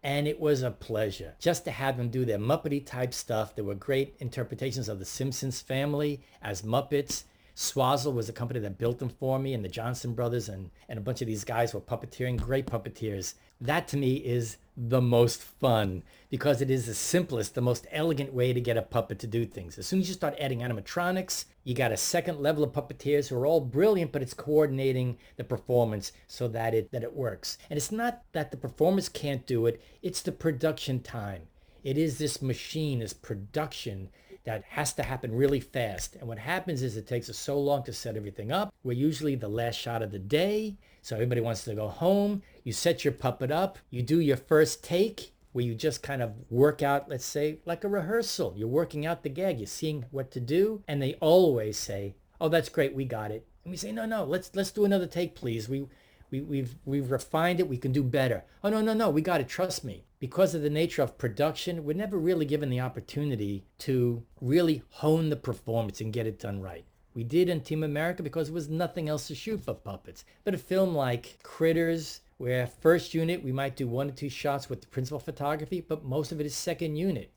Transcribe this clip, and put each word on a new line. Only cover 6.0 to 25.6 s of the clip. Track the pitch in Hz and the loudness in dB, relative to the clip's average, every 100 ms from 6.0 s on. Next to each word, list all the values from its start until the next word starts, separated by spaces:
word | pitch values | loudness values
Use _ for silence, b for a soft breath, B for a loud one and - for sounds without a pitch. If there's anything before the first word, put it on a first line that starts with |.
| 147 139 b b | 0 -2 b b
as | 107 92 | -8 -6
Muppets. | 107 123 143 143 139 - - _ _ | 0 0 2 0 0 -6 -10 _ _
Swazzle | - - 135 127 139 143 | -6 -4 2 4 4 2
was | 123 107 | -2 -4
a | |
company | 113 120 123 | -4 -4 -4
that | 104 98 | -6 -2
built | 117 120 | -2 0
them | 127 | -6
for | - 131 131 | -4 -2 0
me, | 135 | 0
and | 123 | -2
the | 98 | -4
Johnson | 113 117 123 120 | -4 -4 -4 -4
Brothers | 117 120 120 107 | -2 0 0 -4
and, | 95 92 - - | -8 -10 -14 -12
and | 113 | -6
a | |
bunch | 104 120 | -4 -2
of | 117 | -2
these | 107 | -4
guys | - 113 117 | -2 2 2
were | 101 | 0
puppeteering, | - 120 123 - 127 120 | -6 -6 -6 -4 -2 0
great | 113 135 135 | 2 0 0
puppeteers. | 113 104 - 110 98 90 - _ _ | -4 -4 -6 -4 -4 -6 -10 _ _
That | 123 156 - | 0 0 0
to | 143 | 0
me | 131 | 2
is | 131 123 120 110 - _ | 2 0 -2 -2 -8 _
the | - 117 127 | -8 2 4
most | 123 117 120 - | 6 8 6 4
fun, | - - 135 110 101 92 - b b | -10 0 4 6 4 -2 -8 b b
because | 123 143 131 | -2 2 2
it | 135 | 4
is | 131 117 | 2 0
the | |
simplest, | 104 - 175 170 117 101 | -4 2 2 2 -2 -2
the | 123 | 0
most | 123 120 - | 2 0 -2
elegant | 151 165 139 135 | -2 0 0 -2
way | 127 127 | 2 2
to | 123 | 2
get | 120 113 | 2 0
a | |
puppet | - 120 - 101 | 2 0 0 -4
to | 113 | -2
do | 117 | -2
things. | 117 - 87 - | -2 -6 -12 -10
As | 95 | 0
soon | 190 | 0
as | 180 | 0
you | |
start | 185 151 - | 0 -4 -2
adding | 139 120 | -2 -2
animatronics, | 123 107 - 175 175 185 185 - - _ | -2 -4 -4 -2 0 0 -2 -6 -8 _
you | 127 | -6
got | 127 120 | 0 2
a | 110 | 2
second | - 175 175 151 | 0 0 0 0
level | 143 151 | 2 2
of | 139 | 2
puppeteers | 147 - 131 139 147 135 | 0 -6 -6 2 2 2
who | 123 | 0
are | |
all | 139 165 | 4 4
brilliant, | 127 131 208 196 160 | 2 4 4 4 2
but | 147 | -2
it's | 131 | -4
coordinating | - 147 151 147 135 135 127 123 117 b - | -6 2 6 6 4 2 2 0 -2 b -10
the | |
performance | 123 117 | -4 -4